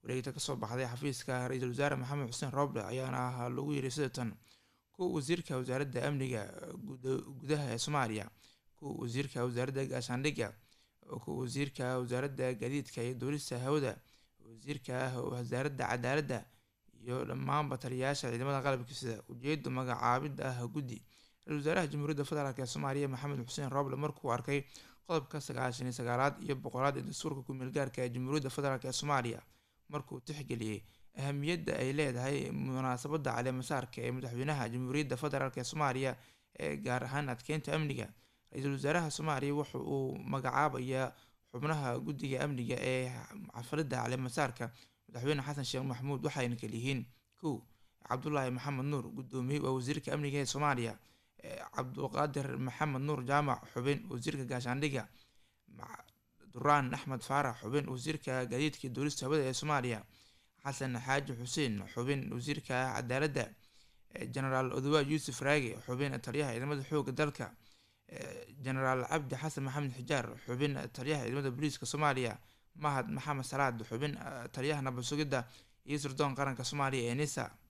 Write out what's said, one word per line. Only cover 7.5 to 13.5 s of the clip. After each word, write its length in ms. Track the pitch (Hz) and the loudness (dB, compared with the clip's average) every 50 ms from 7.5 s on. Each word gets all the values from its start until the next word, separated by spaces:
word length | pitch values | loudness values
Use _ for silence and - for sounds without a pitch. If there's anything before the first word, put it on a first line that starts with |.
| 151 147 147 127 117 | 2 2 2 0 0
ee 40 | 117 | -2
Soomaaliya; 480 | - - 151 143 131 113 110 107 98 - - - - - - _ _ - _ - | 0 0 2 2 2 2 0 -2 -4 -6 -10 -18 -20 -20 -20 _ _ -20 _ -14
kow, 160 | 156 143 - - | -8 -8 -6 -4
wasiirka 460 | - 120 117 131 143 135 - 127 120 | -4 -2 0 0 -2 0 0 0 0
wasaaradda 400 | 127 120 120 127 135 135 135 139 | 0 2 0 0 0 0 -2 -2
gaashaandhigga; 640 | 131 131 127 120 - 127 123 135 151 143 - 117 101 - - - _ - _ _ _ _ _ - - 123 120 - | 0 -2 -2 -2 0 -2 0 2 0 2 2 -2 -2 -2 -10 -20 _ -20 _ _ _ _ _ -14 -10 -10 -8 -4
kow, 140 | - 147 135 127 | -4 -2 -2 -2
wasiirka 560 | 123 120 139 143 143 - - 131 127 127 127 127 | -2 0 0 0 -2 0 -2 -2 0 0 0 0
wasaaradda 520 | 120 123 123 131 143 135 131 127 127 127 | 0 0 0 0 -2 0 0 0 0 0
gaadiidka 480 | 107 110 123 139 143 135 - - - 117 | 0 -2 -2 -2 -2 -2 -4 -4 -4 -2
iyo 120 | 120 131 | -2 -2
duulista 440 | 120 120 131 147 147 - - | -2 -2 -2 -2 -2 -2 -4